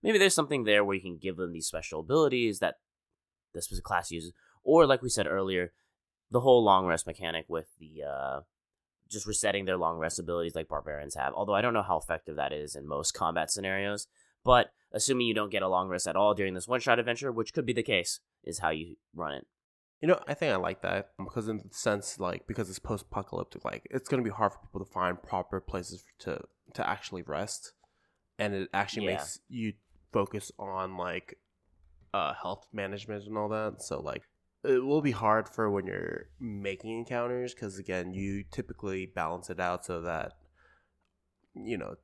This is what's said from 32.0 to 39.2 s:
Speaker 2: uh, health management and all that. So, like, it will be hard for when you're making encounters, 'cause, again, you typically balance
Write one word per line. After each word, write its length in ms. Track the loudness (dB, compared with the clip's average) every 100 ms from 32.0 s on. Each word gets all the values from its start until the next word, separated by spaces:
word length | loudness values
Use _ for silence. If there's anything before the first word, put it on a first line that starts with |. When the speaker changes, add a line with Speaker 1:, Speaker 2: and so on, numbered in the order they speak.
| -6
Speaker 2:
uh, 200 | -2 -2 -2
health 320 | -6 -8 -10
management 540 | -8 -6 -8 -8 -10 -6
and 120 | -4
all 120 | -2
that. 320 | -2 -4 -6
So, 180 | -8 -6
like, 240 | -6 -8 -10 _ _ _
it 200 | 2 2
will 180 | 4 2
be 100 | 2
hard 360 | 2 4 4 2
for 220 | -2 0
when 160 | 0 -2
you're 420 | -4 -6 -6 -10 -12
making 520 | -10 -6 -6 -6 -6 -8
encounters, 560 | -4 -4 -2 -2 -4 -6
'cause, 240 | -10 -10
again, 340 | -4 -4 -4
you 300 | -4 -4 -4
typically 640 | -6 -8 -8 -8 -6 -4 -6
balance 420 | -4